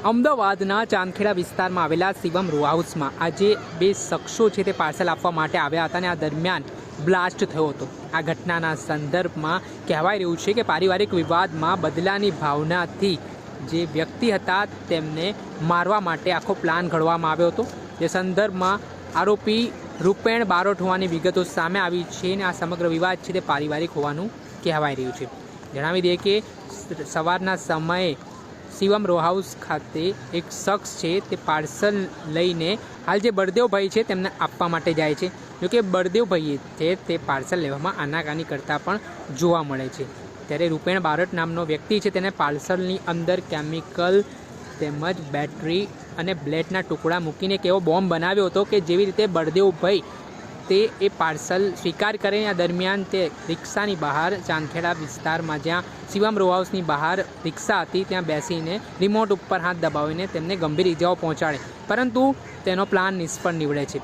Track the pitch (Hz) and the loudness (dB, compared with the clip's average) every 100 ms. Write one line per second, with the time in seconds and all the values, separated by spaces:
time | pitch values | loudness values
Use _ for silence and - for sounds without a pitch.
0 | 202 233 277 269 196 196 196 202 226 202 | 4 4 4 4 2 2 2 0 2 2
1 | 185 180 208 185 170 - 185 180 160 165 | 0 0 2 2 -2 0 0 2 2 4
2 | 185 185 180 175 185 147 147 160 165 170 | 2 2 0 0 2 2 4 4 0 -2
3 | 139 - 165 160 202 208 - 165 190 196 | -4 0 -2 4 4 4 0 2 2 2
4 | - 165 - - 220 202 190 - 160 151 | -2 -4 -4 4 4 4 0 2 0 2
5 | 175 160 180 165 156 175 143 160 160 180 | 0 2 0 0 0 2 2 2 0 0
6 | 180 165 156 151 175 170 139 - - - | -2 0 -2 0 0 0 -4 -14 -14 -4
7 | 151 185 180 - 190 160 151 139 170 - | 2 4 2 0 -2 2 0 0 -8 -10
8 | - 160 160 160 180 170 160 151 - 151 | -4 -2 0 -4 -2 0 0 -2 -4 -4
9 | 147 175 175 160 156 175 175 - - 156 | 0 0 0 -2 -2 -2 -4 -12 -2 0
10 | 175 208 180 165 - 208 220 160 190 185 | 2 2 -2 -2 0 0 2 2 4 2
11 | 202 180 151 165 185 160 160 190 156 151 | 2 2 2 2 2 0 0 2 0 0
12 | 185 202 202 147 151 147 156 180 170 - | 0 2 0 0 0 0 2 0 0 0
13 | 196 160 - - - - 131 165 170 147 | 0 0 -6 -14 -14 -12 -4 -2 0 -2
14 | 165 - 240 196 - 185 208 - - 165 | -2 0 0 2 2 0 0 -6 -2 -2
15 | 156 156 180 208 - - 160 175 175 214 | -2 -4 -4 -4 -12 -4 2 2 4 2
16 | 180 156 180 170 - 190 175 165 175 160 | 2 0 0 0 0 0 2 2 2 2
17 | 160 170 165 156 170 175 233 - - - | 2 2 2 4 2 2 -4 -8 -14 -2
18 | 165 185 185 185 208 185 185 202 - - | 0 0 0 2 2 2 0 0 -4 -14
19 | - 165 190 208 214 220 233 - - - | -6 0 2 2 2 2 0 -4 -14 0
20 | 170 196 226 226 214 175 190 190 180 185 | 0 2 2 2 4 4 4 2 0 0
21 | 190 165 175 185 180 - 165 196 180 175 | 0 2 2 2 0 0 0 2 2 0
22 | 170 - 180 196 190 170 170 175 175 165 | -4 -4 -2 0 0 0 -4 0 2 2
23 | 180 185 - 180 - 143 151 147 170 151 | 2 0 -2 -4 0 0 0 -2 -2 -2
24 | 147 147 208 - - - 170 156 151 131 | -2 -2 -6 -8 -16 -4 0 2 0 0
25 | 127 123 131 - - - - 135 156 185 | -4 -4 -10 -10 -16 -16 -10 -4 0 2
26 | 175 175 196 208 214 - - - - 175 | 2 2 2 2 0 -16 -16 -14 -12 -10
27 | 147 170 160 180 190 185 - 160 160 180 | -4 -2 0 2 0 -2 0 0 2 2
28 | 185 139 - - - - - - 196 208 | 0 -2 -10 -16 -16 -16 -16 0 4 4
29 | 202 175 165 190 180 - - 156 - 160 | 4 4 4 2 -2 -12 -6 -6 -4 -4
30 | 175 208 - 170 170 - - 202 - - | -2 -4 -6 -6 -6 -4 -2 -2 -2 -6
31 | 165 185 - 185 - 156 151 - 208 202 | -2 -2 -2 -6 -2 -2 -2 0 0 2
32 | 185 - 156 156 180 170 160 220 - - | -4 -8 -6 0 0 2 -2 -2 -6 -8
33 | - 196 226 196 190 190 240 196 196 220 | 0 2 2 2 2 4 4 2 2 0
34 | 226 185 185 - 160 - 175 165 170 160 | 0 -2 -2 -2 -4 0 0 2 2 2
35 | 156 147 185 - - - 180 240 196 185 | 2 0 -2 -6 -18 -6 2 2 4 2
36 | 180 202 226 180 156 139 - - 160 185 | 2 2 2 2 0 -4 -6 -2 0 0
37 | - 165 - 139 131 180 147 143 175 196 | 0 -2 0 -2 0 -2 0 -2 -2 -2
38 | 143 160 151 156 160 143 - 147 180 208 | -2 -2 -2 -6 -4 -6 -2 -2 0 -4
39 | - - - 135 170 170 147 135 131 - | -4 -14 -12 0 4 4 2 -4 -6 -6
40 | 127 - - - - 147 170 156 175 190 | -10 -10 -16 -16 -6 -2 0 0 0 0
41 | 170 151 185 175 165 170 165 151 - 214 | 2 2 0 0 -2 -2 -2 -2 0 0
42 | 202 190 190 190 147 147 - 185 185 190 | 2 0 -2 0 0 0 -2 -2 0 -4
43 | - 170 165 185 - 156 151 160 156 - | -2 -2 0 0 -2 -6 -4 -6 -6 0
44 | 175 196 202 - - - - - 151 147 | 4 4 2 -8 -16 -16 -14 -6 -4 -2
45 | 165 185 151 143 147 - 156 180 202 - | -2 -4 -4 -4 -4 -4 -2 -2 -2 -8
46 | - - 170 180 143 156 165 185 175 156 | -12 -6 -4 -4 -2 -2 0 -2 -2 -2
47 | 160 180 160 147 190 190 180 190 170 170 | 0 0 -2 -4 -2 0 4 4 4 4
48 | 190 165 170 202 185 190 202 208 165 175 | 4 2 2 4 4 2 4 2 4 4
49 | 202 185 214 170 156 165 196 165 180 196 | 4 4 2 2 2 6 6 4 2 2
50 | - - - - - - - 190 220 - | 0 -16 -16 -16 -16 -16 2 4 4 2
51 | 196 - 160 151 - 185 202 175 175 165 | -2 2 -2 -2 0 2 2 0 -4 0
52 | 208 214 196 208 214 185 175 175 185 202 | 0 2 0 2 0 2 2 2 0 0
53 | 185 190 170 - - 170 - 208 208 180 | 0 0 0 -2 -6 -6 -4 -2 -2 -2
54 | 147 143 170 196 - 160 151 165 170 170 | 0 0 0 -2 -2 -2 -2 -2 -2 -2
55 | 147 - 160 160 165 151 160 175 175 - | -6 -6 -2 -2 -2 -4 -2 -2 -4 -14
56 | - 202 214 208 190 180 180 190 165 143 | -6 0 2 4 4 4 0 -2 0 0
57 | 156 185 - - 165 - - 202 165 180 | 2 0 -2 -6 -6 -4 0 0 2 -2
58 | 190 185 165 151 - 165 160 202 - - | 0 -2 0 -2 -2 -4 -4 -6 -8 0
59 | 190 214 220 190 - 185 175 175 165 147 | 2 4 2 0 0 0 0 0 0 0
60 | 151 160 190 165 165 190 160 151 185 160 | -2 -2 -4 -4 -4 -2 0 2 2 4
61 | 175 180 165 151 160 139 - - - 214 | 2 2 0 0 0 -2 -8 -14 -2 0
62 | 254 233 269 262 - - - 185 196 190 | 2 4 4 2 -8 -4 -2 0 2 2
63 | 190 190 160 - 185 165 147 143 139 143 | 2 0 -4 -2 -2 0 0 0 -2 -6